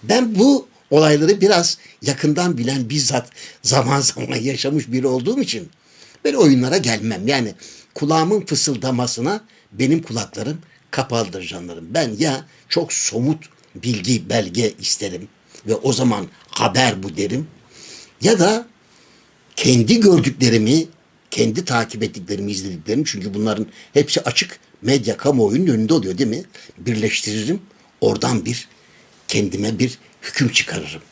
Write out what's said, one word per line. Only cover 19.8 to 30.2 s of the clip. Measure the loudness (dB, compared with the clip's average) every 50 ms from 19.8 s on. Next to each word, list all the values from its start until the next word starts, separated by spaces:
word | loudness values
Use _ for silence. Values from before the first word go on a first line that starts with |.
| 6 4 4 6
gördüklerimi, | 6 6 6 6 4 2 0 2 2 4 4 4 4 4 2 2 2 -2 -8 _ _ _ _ _ _ _
kendi | -2 0 0 0 0 -4 -4
takip | -2 -2 -2 -2 -2 -4 -6 -6
ettiklerimi, | -6 -6 -10 -10 -8 -8 -6 -6 -6 -6
izlediklerimi, | -6 -8 -8 -10 -10 -6 -4 -2 -2 -2
çünkü | -2 -4 -6 -8 -8 -4
bunların | -2 -2 -2 -2 -2 -4 -8 -10 -20 -20 0 _
hepsi | 2 2 2 0 -2
açık | -2 -2 -2 -2 -4 -4 -8 -20 _ _ _ _ 0
medya, | 2 2 2 2 0 -4
kamuoyunun | -2 0 0 2 4 2 2 2 2 2
önünde | 2 2 2 2 2 2
oluyor | 2 2 -2 -2 -2
değil | -2 -2
mi? | -2 -4 -8 -12 _ -20 -20 -20 -20 -10
Birleştiririm, | -6 -4 -4 -2 -2 -2 -2 -2 -4 -4 -6 -4 -2 -2 -4 -4 -6 -12 _ _ _ _ _ _
oradan | 0 0 2 2 -2 0 -2 -2 -2
bir | -4 -6 -6 -8 -16 _ _ _ _ _ _ _ _ _ _ _ _
kendime | -2 -2 -2 -2 -2 -4 -4 -4 0 0
bir | -2 -2 -2 -8 _ _ _ _